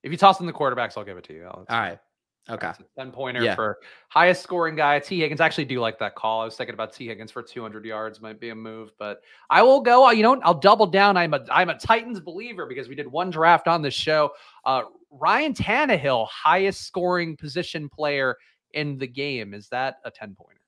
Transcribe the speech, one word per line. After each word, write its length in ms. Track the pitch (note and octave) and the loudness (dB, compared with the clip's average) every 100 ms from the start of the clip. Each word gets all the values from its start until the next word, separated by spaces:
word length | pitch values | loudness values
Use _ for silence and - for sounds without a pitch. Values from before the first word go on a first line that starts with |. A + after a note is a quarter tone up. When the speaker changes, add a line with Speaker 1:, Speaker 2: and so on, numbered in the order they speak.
Speaker 1:
If 80 | C#3+ | -10
you 60 | D#3+ | 4
toss 240 | G3 F#3 | 4 4
in 60 | F3 | -4
the 60 | |
quarterbacks, 420 | - C#3 B2 A2+ A2 | -2 -2 -2 -6 -8
I'll 80 | |
give 140 | G2+ F2+ | -14 -16
it 60 | |
to 100 | - | -18
you. 100 | D#2+ | -20
I'll 220 | F2 F#2 F#2 | -18 -18 -6
Speaker 2:
All 100 | A#2 | -4
right. 200 | G2 E2+ _ _ _ _ - | -4 -8 _ _ _ _ -14
Okay. 180 | A#2 E2+ | -10 -10
Speaker 1:
That's 140 | - | -10
a 40 | _ - | _ -16
ten 140 | C3 | -16
pointer 320 | A#2+ C3 B2 | -10 -8 -4
Speaker 2:
Yeah. 100 | A#2 | -2
Speaker 1:
for 240 | F#2 A2 G2 - - _ | -2 -4 -6 -16 -20 _
highest 340 | D#3 F3 F3+ | 4 4 2
scoring 320 | - F3+ D#3+ | -4 -4 -2
guy. 240 | D#3 D3 D3 | 0 2 0
T 220 | C#3+ F3+ | -2 -4
Higgins. 200 | D#3 D3+ | -2 0
I 40 | D#3+ | 0
actually 200 | D#3+ C#3 | 0 -6
do 120 | B2+ | -4
like 200 | A2+ A2 | -4 -4
that 180 | G#2 - | -8 -4
call. 240 | A2 A2+ | -4 -4
I 60 | A2+ | -6
was 100 | - | -10
thinking 180 | B2 | -12
about 180 | G#2+ A2 | -8 -10
T 140 | - A#2+ | -10 -14
Higgins 240 | G#2+ A2 | -14 -14
for 120 | B2+ | -16
two 180 | A#2 B2 | -14 -14
hundred 220 | A2+ A2 | -14 -14
yards 360 | A2 G#2+ A2 G#2+ | -12 -10 -10 -12
might 200 | A2 A2 | -18 -16
be 80 | A#2 | -14
a 60 | |
move, 360 | A2 A2+ A2 G#2+ _ | -14 -14 -16 -18 _
but 220 | G#2 G2+ _ - _ | -12 -12 _ -20 _
I 120 | D#3 | 6
will 180 | A#3+ C4+ | 8 6
go, 260 | A#3+ B3 C4 | 6 8 8
uh, 20 | |
you 120 | A#3 | 6
know, 180 | A3 C4 | 4 4
I'll 120 | E3 | 2
double 320 | E3 G3 G#3 G3+ | 4 6 6 4
down. 320 | F#3+ G3+ F#3+ | 4 4 4
I'm 160 | E3 | 0
a, 100 | C#3+ A#2+ | -2 0
I'm 160 | C#3 F3+ | 0 0
a 100 | D3 | -4
Titans 400 | - A3+ A#3 G#3 | 0 0 0 -12
believer 480 | D#3 E3+ A#3+ F#3+ D3 | -12 -14 -14 -12 -12
because 220 | - B2 | -12 -12
we 60 | |
did 120 | C3+ D3 | -12 -8
one 240 | D3 F#3 | -6 -4
draft 380 | D#3+ E3 E3 E3+ | 2 6 6 4
on 140 | E3+ | 0
this 120 | C#3+ | 0
show. 360 | - - D#3 D3 - - _ | -4 0 2 0 -2 -20 _
Uh, 180 | - C3 A2 _ _ | -2 -2 -4 _ _
Ryan 420 | C3+ D#3 A3+ D4+ | -2 0 2 0
Tannehill, 760 | - - A#3+ D4 F#3 C#3 B2 A2 | -4 -2 0 2 0 0 0 -2
highest 580 | - D#3 F3+ G3 F#3 - | -2 2 2 0 -4 -10
scoring 500 | F#3 F3+ F3+ E3+ D3+ | -4 -2 -2 -4 -10
position 520 | D3+ D3 D#3+ D#3+ D3 | -10 -8 -8 -10 -12
player 460 | - D3+ C#3+ C3 A#2+ _ _ _ | -6 -4 -2 -2 -4 _ _ _
in 240 | D3+ D3 C3+ | -8 -6 -6
the 100 | C3+ | -10
game. 460 | B2 C#3+ B2+ G2+ | -8 -8 -8 -10
Is 160 | G#2 G2+ | -16 -10
that 280 | B2 C3 - | -6 -6 -8
a 60 | A#2+ | -18
ten 240 | _ G#2 | _ -18
pointer? 280 | F#2+ _ _ | -18 _ _